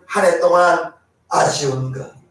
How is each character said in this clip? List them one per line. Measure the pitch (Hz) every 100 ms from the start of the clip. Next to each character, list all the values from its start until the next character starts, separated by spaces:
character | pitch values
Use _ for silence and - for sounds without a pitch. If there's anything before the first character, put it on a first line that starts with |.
| -
한 | 202 185
해 | 165
동안 | 175 175 175 - - - _ _ _
아쉬운 | - 135 - 139 131 131
거 | 131 - - _